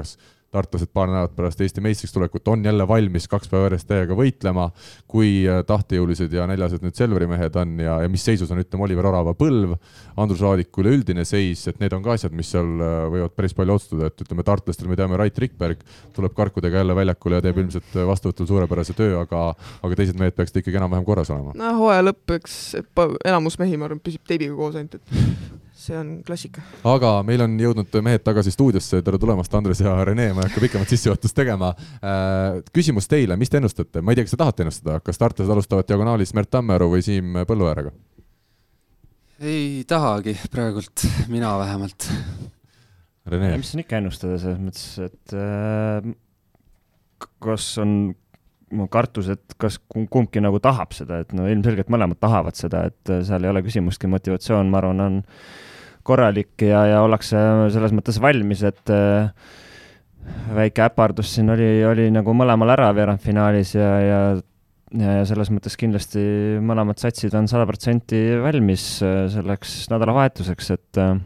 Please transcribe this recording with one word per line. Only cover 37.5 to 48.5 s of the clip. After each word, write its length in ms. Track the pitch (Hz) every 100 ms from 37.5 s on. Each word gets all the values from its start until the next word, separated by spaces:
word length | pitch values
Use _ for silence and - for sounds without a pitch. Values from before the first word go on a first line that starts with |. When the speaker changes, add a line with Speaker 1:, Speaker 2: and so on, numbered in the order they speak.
| 110 85 76 71 - _ _ - _ _ _ _ _ _ _ _ _ _ -
Speaker 3:
Ei 400 | 147 156 143 139 123
tahagi 500 | 165 135 104 107 104 -
praegult, 520 | 123 113 104 - - - - 117
mina 200 | 117 113 98
vähemalt. 480 | 98 101 98 - - - - - - - _ _ _ _ _ _ -
Speaker 1:
Rene? 240 | 87 95
Speaker 4:
Ja 80 | 139
mis 140 | -
siin 100 | 156
ikka 160 | - 110
ennustada 380 | 95 - 92 90
selles 220 | 90 90
mõttes, 240 | 95 - - 98
et, 320 | 90 - - 98
äh, 800 | 101 104 107 107 107 104 113 - _ _ _ _ _ _ _ _ _ -
k-, 140 | - -
kas 300 | 110 107 - 113
on 300 | 104 104 101 - _ _ _